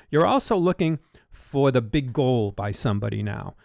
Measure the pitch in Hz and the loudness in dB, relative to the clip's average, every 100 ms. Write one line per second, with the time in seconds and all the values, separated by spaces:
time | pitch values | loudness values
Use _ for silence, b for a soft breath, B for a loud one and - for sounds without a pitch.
0 | B 147 180 262 - 202 175 175 160 156 | B 2 2 2 0 0 0 0 0 -2
1 | b b b - - 139 139 127 110 156 | b b b -20 -6 2 2 2 0 -2
2 | 127 143 131 123 101 98 104 101 120 101 | -2 0 2 2 0 -4 -8 -4 -2 -2
3 | 107 107 104 104 - - | -2 -4 -6 -8 -10 -14